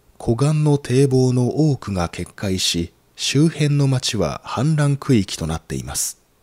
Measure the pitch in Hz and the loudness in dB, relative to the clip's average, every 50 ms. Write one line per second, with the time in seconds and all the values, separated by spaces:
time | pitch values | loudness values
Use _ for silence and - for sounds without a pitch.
0 | _ _ _ - - 123 117 117 143 151 156 151 151 151 147 143 - - 123 135 | _ _ _ -8 -2 -2 0 2 2 2 2 2 2 2 2 0 0 0 2 4
1 | 143 135 131 131 127 127 123 123 123 120 - 139 156 156 131 - - 107 98 90 | 4 4 4 4 4 4 2 2 0 0 2 2 2 2 2 -2 -4 -6 -2 -2
2 | 85 82 - - 87 - - - 104 98 95 90 - - - 85 85 - _ _ | -2 -4 -4 -10 -12 -12 -10 -8 -4 -4 -2 -2 -2 -2 -2 -2 -4 -6 _ _
3 | _ _ _ - - - - 135 160 165 - 151 151 143 143 143 143 135 131 127 | _ _ _ -8 -6 -2 2 2 2 2 2 0 -2 0 2 2 2 2 0 0
4 | - - - 101 85 71 64 - - - - - 127 160 156 147 147 143 143 139 | -2 -4 -2 -2 -2 -2 -4 -8 -10 -8 -4 -2 0 0 2 2 2 0 0 -2
5 | - - 131 107 95 - - - 82 78 80 80 _ - 69 67 60 64 - - | 2 2 2 2 2 0 -4 -6 -4 -4 -6 -6 _ -8 -8 -8 -8 -8 -6 -6
6 | - - - _ _ _ _ _ | -6 -6 -8 _ _ _ _ _